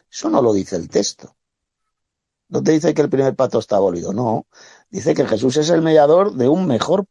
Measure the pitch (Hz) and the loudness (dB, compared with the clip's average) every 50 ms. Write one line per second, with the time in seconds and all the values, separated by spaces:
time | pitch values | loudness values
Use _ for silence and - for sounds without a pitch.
0 | _ _ - - - 330 320 165 123 113 104 98 92 - 98 85 82 - - - | _ _ -14 -10 -6 -2 0 0 2 2 0 0 -2 -4 -8 -8 -8 -4 -2 -2
1 | 202 - - - - - _ _ _ _ _ _ _ _ _ _ _ _ _ _ | -2 -4 -8 -12 -20 -20 _ _ _ _ _ _ _ _ _ _ _ _ _ _
2 | _ _ _ _ _ _ _ _ _ _ - - - - 156 156 165 165 151 156 | _ _ _ _ _ _ _ _ _ _ -6 -2 2 2 2 2 2 0 0 0
3 | 143 - - 135 135 135 131 - 131 - - 113 - - 104 98 98 95 87 85 | 0 0 0 0 0 0 0 0 -2 0 -2 -4 -2 -2 0 0 0 0 -2 -4
4 | 82 90 95 113 127 117 110 - - _ _ - - - - _ _ _ - - | -6 -6 -6 -4 -2 -2 -4 -4 -6 _ _ -20 -20 -20 -20 _ _ _ -12 -4
5 | 110 160 151 160 135 110 113 101 123 131 123 151 151 160 175 165 165 160 156 151 | -2 -2 0 0 0 0 -2 0 0 0 0 0 0 2 0 2 2 4 4 4
6 | 147 147 160 180 202 208 - 131 120 127 156 185 185 156 123 107 - - 170 196 | 6 6 4 4 2 0 0 0 0 2 2 2 0 0 -2 -2 -2 -2 -2 -2
7 | 196 - | -4 -6